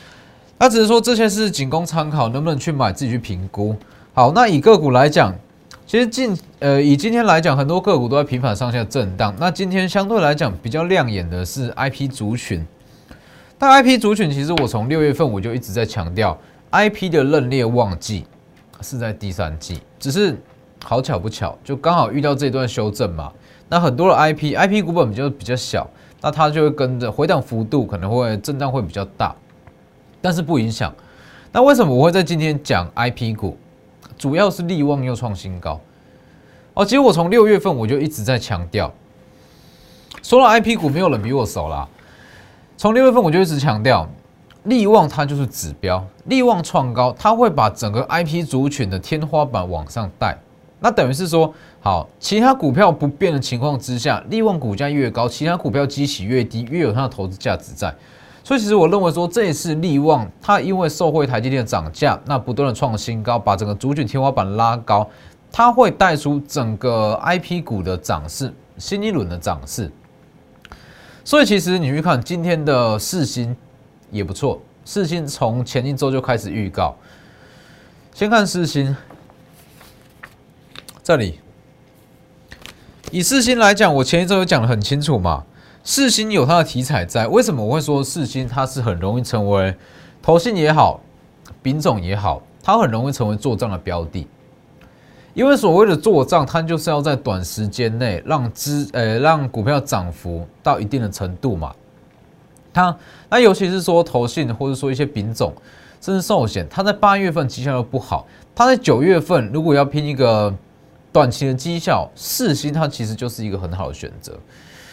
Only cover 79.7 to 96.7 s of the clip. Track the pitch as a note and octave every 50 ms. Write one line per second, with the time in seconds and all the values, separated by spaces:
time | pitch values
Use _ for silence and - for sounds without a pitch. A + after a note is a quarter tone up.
79.7 | - - - - - - - _ _ _ - - - _ _ _ _ _ _ _
80.7 | _ - - - - - - - E3+ C#3 A2 F2+ D#2+ - - - - _ _ _
81.7 | _ _ _ _ _ _ _ _ _ _ _ _ _ _ _ _ - - - -
82.7 | - - - - - - - - - F3+ F3 - C4 C#4 A#3 A#3 B3 A#3+ A3+ G3+
83.7 | G#3 G3+ G#3+ F3+ D3 C#3 - - - E3+ F#3 F3 G3+ F#3+ F#3 F3 F3 C#3 A2 A#2+
84.7 | B2 G#2+ G2+ - C#3 C#3+ D3 D#3+ C#3+ G#2+ F2+ F2 D#2 C#2+ D2 - _ - - -
85.7 | - - _ - - - C#4 B3+ - - G#3+ A3 G#3+ F3+ B2 C3 E3+ F3 D#3 -
86.7 | - B2 B2+ C3 D3+ G#2+ F2 E2+ - A#2+ A2 A2+ D#3+ A#3 - A#3 E3 B2 G#2+ G#2+
87.7 | C3 D#3+ C#3 C3+ D3 C#3+ C3+ - - F3 C#3+ A#2+ - C3 B2+ A#2+ A#2 C3+ C3 C3
88.7 | - C#3 A#2+ A2+ F2+ E2+ F2 F#2+ A2 B2 A#2+ - - A2 G#2 G2+ G2+ G2 F#2+ F#2+
89.7 | F#2 - - - - - - - - - - - D#3+ E3+ E3+ A#3+ A3 F3+ D#3 D3+
90.7 | D#3 D#3 A#2+ F2+ - - - - _ _ _ _ _ _ _ - - - _ B2+
91.7 | C3+ D#3 D3 F#3 B2+ G2+ E2+ F2 G2 G2+ G2+ F#2 D2 - - _ _ _ - -
92.7 | G3 A3+ G#3+ C#3+ A2+ A2 B2 C#3+ C3+ - A#2+ G#2 G#2+ G#2+ - C#3 A#2 G2 B2+ A2+
93.7 | F#2+ F2 - F2+ F2 F2 E2+ D#2+ - F#2+ - - - _ - - - _ _ _
94.7 | _ - - - _ _ _ _ - - - - - - A#3+ C#4 C#4+ - G3+ F#3+
95.7 | D#3+ F3+ A3 G#3+ F3 C#3+ - A3 G3+ D3 B2+ - - E3 C#3+ B2 - E3 E3 D#3+